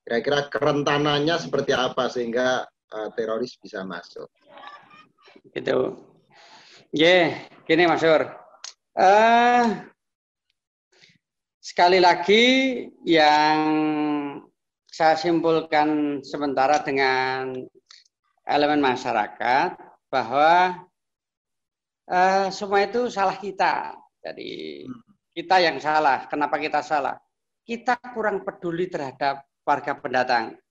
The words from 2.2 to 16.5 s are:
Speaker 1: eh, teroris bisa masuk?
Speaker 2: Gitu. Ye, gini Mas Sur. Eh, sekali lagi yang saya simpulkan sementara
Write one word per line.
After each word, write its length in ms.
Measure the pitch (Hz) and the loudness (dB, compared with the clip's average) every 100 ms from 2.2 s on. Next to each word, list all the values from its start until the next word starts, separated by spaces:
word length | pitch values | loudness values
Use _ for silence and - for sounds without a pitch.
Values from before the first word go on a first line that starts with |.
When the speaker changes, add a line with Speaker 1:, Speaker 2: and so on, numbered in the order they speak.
| 117 117 127 123 - | -6 -2 -2 -2 -6
Speaker 1:
eh, 420 | _ _ 107 117 | _ _ -10 -10
teroris 400 | - 110 110 123 - | -6 -6 -4 -6 -10
bisa 280 | 98 101 95 | -14 -12 -10
masuk? 400 | 87 - - - _ _ - - - - 1077 _ _ - - - | -12 -14 -18 -20 _ _ -20 -20 -20 -20 -20 _ _ -20 -20 -16
Speaker 2:
Gitu. 400 | - 131 131 131 - - _ _ _ - - - - _ | -10 -4 -2 -4 -8 -20 _ _ _ -20 -20 -20 -20 _
Ye, 560 | 147 165 185 160 127 - - - | 2 4 4 2 -2 -14 -20 -2
gini 160 | 160 175 | 2 2
Mas 160 | 151 | 2
Sur. 240 | 165 151 131 - - _ - _ _ - | 4 2 0 -10 -20 _ -20 _ _ 2
Eh, 680 | 185 202 226 233 240 240 233 180 - _ _ _ _ _ _ _ _ _ _ _ _ _ _ _ _ _ | 6 6 6 4 4 2 2 -2 -10 _ _ _ _ _ _ _ _ _ _ _ _ _ _ _ _ _
sekali 400 | - - 175 185 | -12 2 4 6
lagi 440 | 180 175 180 214 247 262 269 240 - _ - | 6 4 4 4 6 4 0 -4 -10 _ 2
yang 520 | 165 151 151 151 156 156 156 156 151 151 147 143 135 - _ _ _ _ | 4 6 6 4 2 2 0 0 -2 -2 -2 -6 -12 -18 _ _ _ _
saya 240 | - 160 | 0 2
simpulkan 1040 | 160 175 165 165 160 160 151 151 151 147 143 139 | 2 0 0 2 0 0 0 0 0 -2 -4 -8
sementara 560 | 151 147 | -6 -4